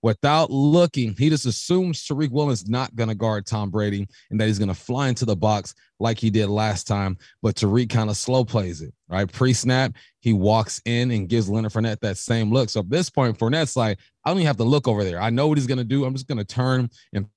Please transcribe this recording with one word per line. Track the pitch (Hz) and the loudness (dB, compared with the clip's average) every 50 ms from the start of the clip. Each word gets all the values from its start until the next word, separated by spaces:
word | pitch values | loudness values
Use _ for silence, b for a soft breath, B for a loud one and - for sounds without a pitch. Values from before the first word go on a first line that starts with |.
without | - 120 107 - - 143 151 160 160 - | 2 0 0 2 2 2 4 4 2 2
looking, | 123 135 139 147 151 175 175 170 - 139 123 110 101 | 2 2 4 4 6 6 4 4 2 -2 -2 -2 0
he | 92 131 156 | 2 2 2
just | 156 147 - | 2 2 0
assumes | 127 107 - - - 175 185 185 180 156 - - | -2 -4 -4 -2 0 0 2 2 0 -4 -6 -6
Tariq | - 147 135 156 139 | -6 -2 -2 -2 -2
Woolen's | 117 143 151 143 127 101 87 101 | 0 -2 0 0 -2 -4 -2 -2
not | 117 123 135 - - | -2 -2 -2 -4 -4
gonna | 113 117 110 110 | -4 -2 -2 -2
guard | 98 117 113 107 104 95 | -2 -2 -2 -2 -2 -4
Tom | - 117 107 104 98 | -4 -4 -4 -4 -2
Brady | 87 107 104 104 101 101 101 95 b b b b | -2 0 0 0 -2 -4 -6 -8 b b b b
and | - 110 | -2 0
that | 110 | 0
he's | 110 107 98 | 0 2 0
gonna | 107 98 92 | 0 -2 -2
fly | - - - 123 131 143 131 | -6 -6 -6 -2 -2 0 0
into | 123 - 131 | 0 0 0
the | 113 104 | -2 0
box | 87 107 107 107 101 92 - - b b b b _ | 0 2 2 2 0 -2 -8 -18 b b b b _
like | 104 113 113 104 | -2 -2 0 2
he | - 113 | 0 2
did | 101 110 107 98 | 2 2 0 2
last | 104 107 110 110 101 90 - | 0 0 0 -2 -2 -4 -4
time. | - 110 101 98 95 92 b b b b b | -4 -2 -2 -2 -4 -4 b b b b b
But | - 110 98 | -2 -2 -2
Tariq | - 113 101 101 123 123 110 | 0 0 2 2 2 2 2
kinda | - 117 110 107 104 | 0 0 0 0 -2
slow | - - - 127 131 123 | -4 -2 0 2 2 2
plays | 110 - 113 95 90 85 76 | 2 0 -2 -2 -2 -8 -10
it, | 80 71 - _ _ | -12 -16 -16 _ _
right? | _ 90 95 101 92 | _ -2 -2 -2 -2
Pre-snap, | - - 131 127 123 - - 127 127 127 131 123 - B B B B _ | 0 0 2 2 2 2 2 0 2 2 0 -2 -4 B B B B _
he | _ 117 110 | _ 2 2
walks | 98 92 104 107 113 107 - - - _ | 4 4 4 4 2 2 -2 -6 -8 _
in | 113 117 120 120 127 | -2 0 0 0 0
and | 120 107 98 87 | 0 -2 -2 0
gives | 113 117 107 95 | 0 0 0 0
Leonard | 104 113 110 107 | 0 -2 -2 -2
Fournette | - 113 113 113 107 - | -2 -2 -2 -2 -2 -4
that | - 107 95 | -4 -6 -6
same | - - - 117 113 110 104 | -6 -4 -2 0 0 2 2
look. | 113 135 123 107 | 2 2 2 0
So | - 110 | -2 -4
at | 95 87 | -2 0
this | 123 170 - - | 0 -2 -2 0
point, | _ 156 131 120 107 - | _ 0 0 0 0 0
Fournette's | 117 113 135 160 160 131 - | 0 0 2 0 0 -2 0
like, | 131 117 107 101 b b b b _ _ | 0 0 0 -2 b b b b _ _
"I | 151 | -2
don't | 175 190 | 0 2
even | 170 | 2
have | 151 127 | 0 2
to | 98 113 | 2 2
look | 117 143 147 - 127 | 4 4 2 2 2
over | 110 104 101 | 0 0 0
there. | 92 85 85 | -2 -2 -2
I | 101 113 | -2 0
know | 117 127 147 | 0 2 2
what | 156 151 | 2 2
he's | 147 131 | 2 0
gonna | 123 135 127 123 | 0 -2 -2 -2
do. | 107 131 139 135 | -2 0 0 0
I'm | 131 135 | -2 -4
just | 135 127 | -6 -6
gonna | - 143 113 101 | -6 -6 -6 -6
turn | - - 127 127 127 131 127 123 117 b b b b - | -4 -2 -2 0 2 2 2 0 -2 b b b b -6
and | 101 98 104 _ | -6 -6 -6 _